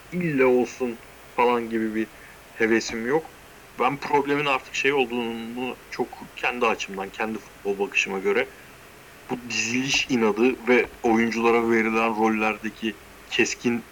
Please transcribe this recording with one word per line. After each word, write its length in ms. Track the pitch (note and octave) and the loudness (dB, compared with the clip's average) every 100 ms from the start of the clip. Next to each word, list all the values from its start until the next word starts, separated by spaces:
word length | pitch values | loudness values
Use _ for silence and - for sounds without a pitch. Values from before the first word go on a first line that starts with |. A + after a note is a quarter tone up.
| - | -10
ille 320 | F3+ E3+ C#3 C3 | -4 -2 4 4
olsun 500 | B2 A#2+ - B2+ A2+ - - - - | 4 2 -2 -6 -6 -14 -20 -10 0
falan 340 | A#2+ A#2+ A2+ | 2 2 0
gibi 260 | A2+ A2 A2 | -2 -2 -2
bir 120 | G#2+ - - - - - | -4 -8 -20 -20 -14 -2
hevesim 500 | A2 A2+ - A#2 A#2 | 2 2 0 -6 -2
yok. 160 | D#3 - - - - - - | -2 -2 -16 -20 -20 -14 -2
Ben 180 | B2 C#3+ | 0 0
problemin 480 | - - C#3+ C#3+ C#3+ | 0 0 2 0 0
artık 300 | C3 - - | -2 -4 -2
şey 180 | C#3 | 0
olduğunu 840 | C#3+ A#2+ A#2+ A#2 A#2 A2+ B2 B2+ - - | 2 0 0 -4 -6 -8 -8 -8 -10 -12
çok 160 | - B2 - - - | -8 -8 -8 -18 -8
kendi 300 | C#3 B2 A#2 | -6 0 0
açımdan, 440 | G2 - G2 G2 | 0 -4 -8 -8
kendi 280 | - A2 G#2+ | -6 -6 -6
futbol 500 | - - G2+ G2 G2 | -10 -10 -4 -2 -2
bakışıma 320 | A2 F#2+ G2 | -2 -2 -2
göre 280 | G2 G2+ C3+ - - - - - - - - | 0 0 -2 -6 -20 -20 -20 -20 -20 -18 -10
bu 80 | B2 A#2+ | -10 -6
diziliş 580 | A2+ A2+ B2+ C3+ - - | -4 -2 -2 0 -2 0
inadı 580 | B2+ A2 G#2 B2+ A#2+ A#2+ | 2 2 4 2 2 2
ve 180 | B2 G2 - | 4 2 -2
oyunculara 680 | A#2+ A2+ A#2 A2+ A#2 A#2 A#2 | 2 2 2 2 2 4 4
verilen 440 | A2+ A2 A2+ A2+ G#2+ | 2 2 2 0 2
rollerdeki 800 | A2 A2 A2 G#2+ G#2+ - A2+ - - - - | 2 2 0 -2 -8 -6 -6 -8 -14 -20 -6
keskin 540 | - A2 - A#2+ A#2+ - | 0 0 0 -2 -2 -4